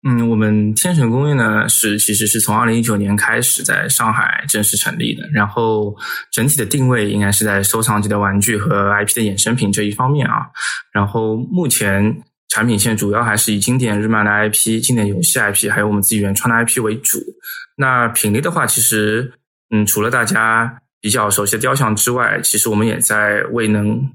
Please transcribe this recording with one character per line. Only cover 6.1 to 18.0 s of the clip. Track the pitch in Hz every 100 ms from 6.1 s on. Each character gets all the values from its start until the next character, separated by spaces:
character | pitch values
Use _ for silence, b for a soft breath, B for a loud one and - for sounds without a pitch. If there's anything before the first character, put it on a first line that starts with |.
| B B
整 | - 123
体 | 147
的 | 104
定 | 147 127
位 | 123 104
应 | 104
该 | 98
是 | 107
在 | 107 98
收 | 98 113
藏 | 110 107
级 | 98
的 | 104
玩 | 101 98
具 | 101 107
和 | 113 101 101
I | 101
P | 104
的 | -
衍 | 107 98
生 | - 120
品 | 101
这 | 101
一 | 104
方 | 101 131
面 | 147 123
啊。 | - - B B B B
然 | 104 101
后 | 113 110 110
目 | 143 180 156
前 | - 101 98 104 143 - _ _
产 | - 117
品 | 104
线 | 117 107
主 | 101
要 | 104
还 | 113 104
是 | -
以 | 104
经 | 98 127
典 | 123 104
日 | 107
漫 | 113
的 | 104
I | 104 107
P、 | 107 113 113
经 | - 120
典 | 104
游 | 101
戏 | - 131
I | 104
P， | 98 104
还 | 107
有 | 104
我 |
们 | 104
自 | 95
己 | 110
原 | 101
创 | 98 117
的 | 117
I |
P | 117 -
为 | 110 110
主。 | - - - - B B B -
那 | 135 123